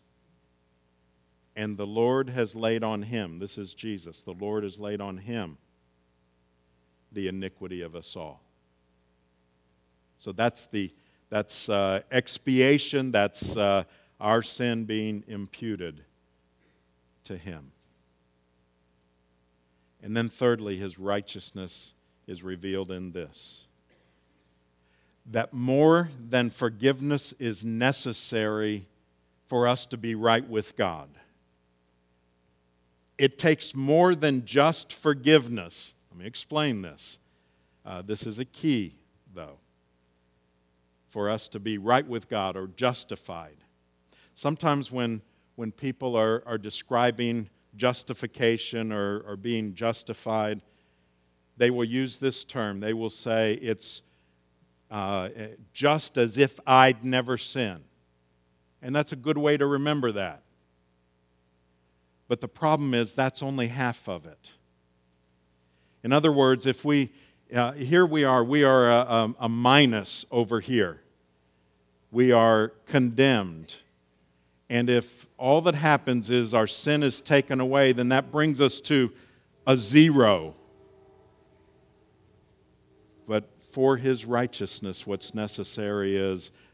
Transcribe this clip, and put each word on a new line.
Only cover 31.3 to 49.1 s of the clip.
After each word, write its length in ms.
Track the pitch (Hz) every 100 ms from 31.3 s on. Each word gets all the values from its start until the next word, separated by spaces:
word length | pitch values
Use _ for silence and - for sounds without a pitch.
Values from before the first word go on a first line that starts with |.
| _ _ _ _ _ _ _ _ _ _ _ _ _ _ _ _ _ _ -
It 200 | 139 -
takes 380 | 170 151 - 135
more 400 | 135 160 180 170
than 300 | 151 131 110
just 480 | 135 151 160 -
forgiveness. 1000 | - 156 143 127 156 120 117 85 - - - _
Let 80 | 87
me 60 | 98
explain 560 | 120 - 151 151 110
this. 380 | 87 71 - - _ _ _ _ _ _ -
Uh, 160 | 92
this 240 | 98 104 117
is 140 | 107
a 60 | 131
key, 500 | - 160 127 90 - _ _ _
though, 240 | 92 76 69 _ _ _ _ _ _ _ _ _ _ _ _ _ _ _
for 200 | 107 101
us 180 | 110 -
to 100 | 110
be 180 | 104 104
right 300 | 101 127 127
with 220 | 117 -
God 260 | 110 95 92
or 120 | 95
justified. 880 | 90 123 127 - 101 - 85 78 76 _ _ _ _ _ _ _ -
Sometimes 540 | 143 151 165 143 123
when, 320 | 127 120 110 - _ _ -
when 180 | 113
people 420 | - 135 123 131 117
are, 280 | 110 113 120
are 120 | 113
describing 920 | 104 - - 120 123 113 120 117 104 _ _ 104
justification 1160 | 123 123 - 127 120 - 120 117 - 117 110
or, 260 | 107 101